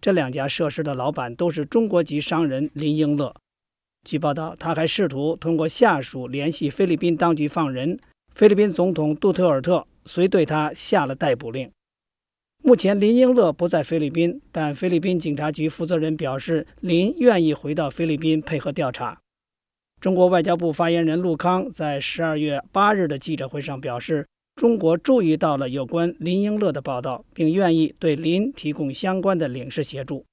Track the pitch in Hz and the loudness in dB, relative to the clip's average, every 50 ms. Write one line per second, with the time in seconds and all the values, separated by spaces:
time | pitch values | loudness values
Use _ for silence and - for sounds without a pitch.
0 | - 196 190 175 143 131 127 143 135 139 - - 165 147 - - 156 151 139 127 | 2 2 2 2 0 -2 -4 -4 -4 -4 -2 -2 -2 -4 -2 -4 -4 -4 -4 -2
1 | 127 151 147 156 127 120 120 - 175 175 156 165 147 139 - 233 226 208 190 175 | -4 -4 -4 -4 -8 -8 -4 -2 -2 -2 0 -2 -6 0 0 0 0 2 2 0
2 | 165 - 147 147 143 - 175 160 165 147 131 131 147 147 _ 143 151 151 151 156 | 0 0 -2 -4 -2 -2 0 0 0 0 0 -2 -4 -4 _ -4 -2 -2 0 2
3 | 156 147 147 143 143 117 - - _ _ _ _ _ _ _ _ _ _ _ _ | 2 2 2 0 -2 -4 -6 -14 _ _ _ _ _ _ _ _ _ _ _ _
4 | _ - - 147 147 147 143 165 156 165 - - - 165 165 147 165 160 - - | _ -6 -6 -2 0 0 -2 -2 -6 -10 -10 -8 -6 -4 -2 0 0 -2 0 0
5 | 196 160 135 135 143 156 - - - 165 170 156 160 160 - - 240 220 175 143 | -2 -2 -2 -2 -2 -2 -4 -2 -2 -2 0 0 0 -2 2 4 4 4 4 2
6 | 127 - - 135 123 123 127 139 143 160 151 - 156 143 143 - 196 180 165 147 | -2 -6 -10 -10 -10 -6 -6 -4 -2 -2 -4 -2 -4 -4 0 0 2 2 2 2
7 | - 175 170 151 180 170 165 151 147 147 - 170 160 139 131 127 131 160 180 233 | 2 0 2 2 2 2 2 2 0 -2 -2 -2 -2 -2 -2 -4 -4 -4 -4 -6
8 | _ _ _ _ _ _ _ - 214 208 208 185 208 208 165 - 180 190 175 160 | _ _ _ _ _ _ _ 4 6 6 6 6 2 2 2 0 0 0 0 0
9 | 156 151 151 147 - 196 180 - 180 175 147 135 135 170 180 156 - _ _ _ | 0 0 0 2 2 0 2 4 2 2 2 2 2 0 0 0 0 _ _ _
10 | _ - - 175 180 190 - 190 156 - 156 156 151 151 139 - - - - 190 | _ -8 -2 0 2 4 4 2 2 2 0 -2 -2 -2 -4 -6 -4 0 2 2
11 | 147 131 135 - - 147 127 - - 117 113 135 127 107 _ _ _ _ _ _ | 2 0 -4 -2 0 0 0 0 -2 -10 -8 -8 -10 -10 _ _ _ _ _ _
12 | _ _ _ _ _ _ _ _ _ _ _ _ - 294 247 196 - 190 208 202 | _ _ _ _ _ _ _ _ _ _ _ _ 6 6 6 6 6 0 2 4
13 | 202 208 233 247 254 247 254 247 214 165 151 - 175 175 175 160 139 - 165 165 | 4 4 6 6 6 6 6 6 4 4 2 0 -2 0 0 0 0 0 -2 -2
14 | 151 143 143 165 170 175 175 285 _ _ _ 165 156 151 147 - 180 185 175 165 | -2 0 0 0 0 0 0 -4 _ _ _ -4 -4 -4 -4 -2 -2 0 0 0
15 | 165 190 185 170 156 160 147 139 151 156 147 - 156 160 - - 170 160 180 165 | 0 0 -2 -2 -2 -4 -4 -2 -4 -4 -4 -2 -4 -4 -4 -4 -4 -2 -2 0
16 | 156 160 160 156 160 135 131 135 - - 165 156 151 - - - - 180 170 170 | 0 -2 -2 -2 -4 -4 -4 -6 -4 -2 -2 -2 -2 -6 -14 -10 -2 0 2 2
17 | 185 214 320 349 254 247 220 180 165 156 147 - - 143 156 160 156 139 - - | 2 0 0 2 4 4 4 4 2 2 0 -2 -4 -6 -2 -2 -2 -4 -4 -4
18 | 170 165 156 143 160 156 156 156 151 - 160 - - 143 143 - 151 127 120 - | -2 -2 -2 -2 0 0 0 0 -2 -4 -6 -6 -4 -6 -6 -4 -4 -4 -4 -6
19 | 123 113 98 _ _ _ _ _ _ _ _ _ _ _ _ _ _ _ _ _ | -8 -8 -10 _ _ _ _ _ _ _ _ _ _ _ _ _ _ _ _ _
20 | - 190 190 180 180 180 180 175 160 175 175 170 175 165 151 - 175 165 170 170 | -2 0 4 4 4 4 4 2 2 2 0 0 0 -2 0 0 0 2 2 2
21 | 165 160 156 170 180 180 160 147 - 175 180 185 - 269 175 - 160 151 143 139 | 2 2 0 0 0 -2 -2 0 0 0 0 0 -2 -4 -8 -6 -6 -4 -4 -4
22 | 135 - - - 165 160 156 151 151 151 143 139 - _ _ 196 202 208 214 196 | -6 -6 -4 -4 -2 -2 -2 -2 -2 -2 -4 -6 -8 _ _ 2 2 4 4 2
23 | 180 156 147 135 - - 156 139 131 131 139 147 135 151 143 131 135 135 120 120 | 0 -2 -2 -6 -6 -6 -6 -6 -6 -8 -8 -10 -8 -8 -10 -8 -6 -6 -8 -6
24 | 123 - 160 147 135 _ _ _ _ _ _ - - 233 233 208 180 160 165 170 | -4 -2 -2 -4 -4 _ _ _ _ _ _ 0 2 2 2 4 2 2 2 2
25 | _ - 262 247 196 160 156 156 - 160 147 135 139 127 127 143 131 120 160 170 | _ 2 4 4 4 2 2 2 2 0 0 0 -2 -4 -4 -6 -6 -4 -2 -2
26 | 170 175 165 - 156 170 180 190 202 208 208 208 208 180 156 147 135 - 135 123 | -2 -2 -2 -4 -4 -2 0 0 0 0 0 0 0 -2 -2 -2 -6 -6 -6 -4
27 | 123 135 127 120 - _ _ - 165 156 165 190 196 175 165 160 160 147 - _ | -4 -6 -8 -8 -10 _ _ 0 0 2 2 2 4 4 4 4 2 0 -2 _
28 | - 165 147 156 165 156 170 190 208 269 277 - - 151 147 - 156 139 131 - | -2 0 0 0 0 0 0 0 0 -2 -6 -6 -6 -6 -4 -4 -4 -6 -4 -4
29 | - 190 185 190 170 196 190 170 160 135 123 127 123 135 - - 143 - - 135 | -4 -2 -2 0 0 0 0 0 -2 -4 -4 -8 -10 -8 -6 -6 -6 -6 -6 -10
30 | 135 - 151 135 - _ | -8 -8 -10 -10 -12 _